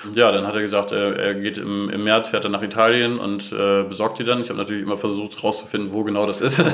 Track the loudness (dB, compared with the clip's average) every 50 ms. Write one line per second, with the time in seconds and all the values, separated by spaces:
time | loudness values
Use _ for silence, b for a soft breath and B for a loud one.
0 | B -4 2 4 6 6 6 4 0 -2 -2 -2 -2 0 0 0 0 0 0 0
1 | 0 0 0 0 0 -2 -2 -2 -2 -4 -4 -4 -4 -4 -4 -2 -2 -4 -4 -2
2 | 2 4 4 4 2 2 -2 -2 -2 -2 -2 -2 -4 -2 2 4 4 6 6 4
3 | 2 0 0 -2 -4 -4 -4 -6 -6 -6 -4 -2 2 2 2 2 2 0 -2 -2
4 | -2 -2 -2 -2 -2 0 0 0 -2 -4 -4 -6 -4 -4 -4 -4 -4 -4 -4 -2
5 | -2 -2 -2 -2 -6 -8 -6 -4 -2 0 0 -2 -4 -6 -6 -4 -4 -4 -2 -2
6 | -2 0 0 0 0 0 0 0 0 2 4 4 4 4